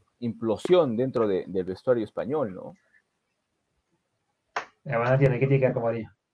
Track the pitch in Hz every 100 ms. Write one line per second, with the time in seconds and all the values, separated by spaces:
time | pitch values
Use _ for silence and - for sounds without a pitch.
0 | _ - 120 - 113 101 - 180 147 110
1 | 131 123 110 92 - 92 90 92 - 120
2 | 104 - 90 151 117 90 - - _ _
3 | _ _ _ _ _ _ _ _ _ _
4 | _ _ _ _ _ - - _ 160 117
5 | 120 135 139 120 135 135 127 120 117 113
6 | 104 _ _